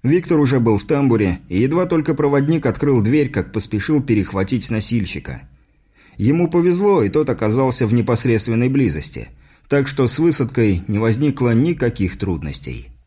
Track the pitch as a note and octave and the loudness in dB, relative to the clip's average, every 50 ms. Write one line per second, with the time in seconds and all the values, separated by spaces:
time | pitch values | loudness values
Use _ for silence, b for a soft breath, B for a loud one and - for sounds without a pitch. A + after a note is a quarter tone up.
0 | - C3 D#3 F#3 F3 - E3+ D3+ D3 B2+ C#3 B2+ A2+ A2+ G#2+ G2+ - - D#3 C#3+ | 2 2 2 2 2 2 2 2 4 2 2 2 2 2 2 0 0 -2 0 2
1 | C#3+ C3 A#2 G#2+ G#2 F2+ D#2+ - - - F2 F#2+ A#2+ C3+ D#3 F3 F3+ F3 E3+ D#3+ | 2 2 2 2 2 0 -2 -4 -8 -4 -2 0 0 0 0 -2 0 0 0 0
2 | D3 E3 D#3 C3+ D3 C#3+ C#3+ C#3 C#3 D3 E3 D#3 - B2+ G2+ - C#3+ C#3+ C3+ A#2+ | 0 0 0 0 0 2 2 2 2 2 0 0 0 -2 -2 0 0 2 2 2
3 | G2+ A2 C#3 D3+ D3 B2+ - G2+ F2 - - A2 - - - G#2 F#2+ - D3+ C#3+ | 2 2 2 2 0 0 -2 -4 -4 -4 -6 -6 -6 -4 -4 -4 -2 0 0 0
4 | C3+ - A2+ G#2 F#2+ - G2 G2 G2 - C3 A2+ - - A2+ G#2+ G2+ - - A#2 | 2 2 0 0 0 -2 -2 -4 -2 -2 -2 -4 -4 -4 -4 -2 -2 -2 -2 -2
5 | F#2+ E2+ - - - - B1+ A#1 - - b b b b b b b b b b | -2 -4 -6 -8 -10 -12 -14 -14 -16 -20 b b b b b b b b b b
6 | b b b b G#2 B2 D3+ E3+ F3 E3 E3+ F3 E3+ F3+ F3 F3+ G3+ G#3 G3 E3 | b b b b 0 2 2 2 0 2 2 2 2 2 2 2 2 2 4 4
7 | A2 G2+ - D3+ D3+ C3+ A2+ - A2+ G#2+ A2 C3 C3+ C3 B2 - B2+ G#2 A#2 A#2+ | 2 2 0 0 0 0 -2 -2 0 0 2 2 0 0 0 0 0 2 2 0
8 | G#2+ B2+ A#2+ A2 - B2 A#2 G#2+ - - A2+ A#2 A#2+ C3 C3+ C#3 C3 G2 C#2+ D#2 | 2 0 0 0 2 0 0 0 0 -2 0 0 0 0 2 2 0 0 -2 -4
9 | C2+ - - A#1 A1+ - b b b b b b b b C#3+ C#3+ C3+ C#3 - - | -8 -10 -12 -14 -14 -16 b b b b b b b b 0 0 0 0 0 0
10 | C3 A#2 - - D#3+ E3+ - - C3 A2 - B2 A#2 G#2 F#2+ F2 - - G#2 G#2 | 0 0 2 2 2 2 2 0 -2 -2 0 0 2 2 2 0 -2 -4 -2 0
11 | A2+ A#2 A2 B2 D3 D3 C#3 - B2+ A#2+ A2+ A2+ C#3+ E3+ E3+ D#3+ C3+ A#2+ - - | 0 0 0 2 0 -2 0 0 0 2 2 2 2 2 0 0 -2 -2 0 -2
12 | G2 F2 - - G2+ F#2 F2 D2+ D2 D2 C#2 - - C2 B1 A#1 - - - - | -4 -4 -2 -4 -4 -4 -4 -6 -6 -8 -10 -10 -10 -12 -12 -12 -14 -18 -20 -20
13 | _ | _